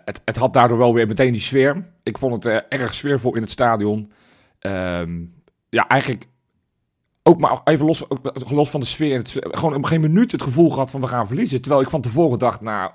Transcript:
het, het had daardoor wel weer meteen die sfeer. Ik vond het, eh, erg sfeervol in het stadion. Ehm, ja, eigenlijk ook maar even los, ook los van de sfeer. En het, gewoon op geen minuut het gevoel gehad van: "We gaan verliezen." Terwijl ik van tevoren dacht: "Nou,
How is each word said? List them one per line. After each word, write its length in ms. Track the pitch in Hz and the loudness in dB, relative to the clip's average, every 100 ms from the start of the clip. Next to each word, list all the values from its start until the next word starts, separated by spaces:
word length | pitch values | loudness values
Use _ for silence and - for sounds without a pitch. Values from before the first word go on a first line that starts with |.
| - | -10
het, 160 | - - | -12 -8
het 100 | 113 | -2
had 160 | 127 | 0
daardoor 240 | 131 120 117 | 4 4 6
wel 160 | 123 | 4
weer 140 | 117 113 | 4 2
meteen 240 | 107 131 | 2 2
die 100 | 117 | 2
sfeer. 440 | - 135 135 160 - _ | -2 2 2 0 -8 _
Ik 140 | - 110 | -10 -4
vond 160 | 135 | -4
het, 120 | 117 117 | -2 -2
eh, 340 | 110 - 139 | -2 -2 -6
erg 140 | 120 | -6
sfeervol 420 | - 143 139 123 113 | -6 -2 0 0 -2
in 60 | |
het 100 | 110 | -6
stadion. 600 | - 123 113 104 107 104 _ _ _ _ _ | 0 0 2 0 -2 -6 _ _ _ _ _
Ehm, 560 | 98 95 92 87 85 85 85 _ _ _ _ | -6 -4 -4 -4 -6 -8 -10 _ _ _ _
ja, 180 | 113 - | 0 2
eigenlijk 380 | 131 139 110 - _ _ _ _ _ _ _ _ _ | 2 0 -6 -10 _ _ _ _ _ _ _ _ _
ook 160 | - 175 | 4 4
maar 220 | 170 - | 4 0
even 220 | - 151 156 | 2 2 2
los, 240 | 160 - | 0 -4
ook 400 | 135 139 135 123 | -6 -6 -8 -4
los 180 | 143 139 | 0 0
van 100 | 151 | 0
de 60 | 123 | -4
sfeer. 260 | - 156 | -2 0
En 60 | 131 | 0
het, 200 | 113 - | -4 -8
gewoon 340 | - - 160 139 | -6 -4 -2 -2
op 80 | |
geen 180 | - 165 | 0 2
minuut 300 | 156 175 233 | 4 4 2
het 100 | - | 0
gevoel 280 | 139 127 170 | -4 4 4
gehad 220 | 135 131 | 4 -4
van: 100 | 139 | -4
"We 60 | 127 | -6
gaan 200 | 120 101 | -4 -4
verliezen." 340 | 135 226 131 | -2 -2 -2
Terwijl 200 | 127 143 | 0 2
ik 60 | 135 | 2
van 120 | 160 | -2
tevoren 380 | 123 120 165 120 | -4 2 2 2
dacht: 220 | 123 98 | -2 -2
"Nou, 300 | 110 104 95 | -6 -6 -6